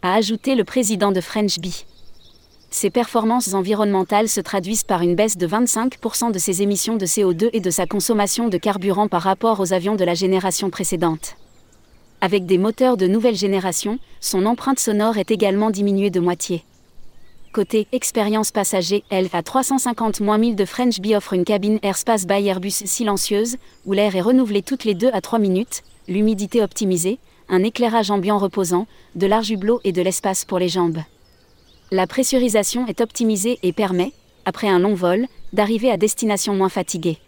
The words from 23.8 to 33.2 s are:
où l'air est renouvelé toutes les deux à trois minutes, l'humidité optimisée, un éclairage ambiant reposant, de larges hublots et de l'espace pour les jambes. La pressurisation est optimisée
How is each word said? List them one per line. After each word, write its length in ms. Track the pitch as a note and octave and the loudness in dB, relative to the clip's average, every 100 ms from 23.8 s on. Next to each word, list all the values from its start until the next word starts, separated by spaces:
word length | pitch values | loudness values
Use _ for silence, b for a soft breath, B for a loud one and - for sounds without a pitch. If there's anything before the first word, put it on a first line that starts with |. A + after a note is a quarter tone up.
| - | -4
où 60 | |
l'air 220 | G3 G#3 | 0 2
est 60 | F#3 | 2
renouvelé 420 | F3+ B3+ B3 G3+ | 4 4 4 0
toutes 220 | - C4+ | -2 -4
les 100 | A3 | -2
deux 160 | F#3+ A#3 | 2 2
à 80 | A3 | 0
trois 180 | - A#3 | -2 0
minutes, 440 | G3+ F#3 A#3 - - - - | 2 0 -2 -8 -14 -20 -6
l'humidité 560 | F#3 G#3+ G#3+ G3+ A#3+ | 0 2 0 0 0
optimisée, 560 | G3+ - G3+ F3+ F3 A#3+ b b b | 0 0 0 0 0 -4 b b b
un 140 | F#3+ | 2
éclairage 480 | G3+ - A#3+ A3+ G3+ | 2 0 0 2 2
ambiant 280 | G3+ F#3 G#3 | 0 2 0
reposant, 500 | G3 - F3+ F3 A3 b b | 0 0 0 0 -2 b b
de 120 | F3 G3 | -2 2
larges 240 | G#3+ G#3+ | 2 0
hublots 300 | G#3+ G3+ A#3 | -4 0 0
et 80 | G3+ | 0
de 100 | F3+ | 0
l'espace 420 | F3+ F3+ G#3 F#3+ | -2 -2 -2 -4
pour 140 | - F#3 | -2 -2
les 100 | F3+ | 0
jambes. 300 | F3+ F3 D#3+ D3+ _ _ _ _ _ _ _ _ | 0 0 -2 -8 _ _ _ _ _ _ _ _
La 160 | F#3+ F#3 | -2 0
pressurisation 800 | - B3+ C4 B3 G#3+ G3 A#3 B3 | 0 0 2 2 2 0 -2 -4
est 120 | F#3 | -2
optimisée 600 | A3+ - | -2 0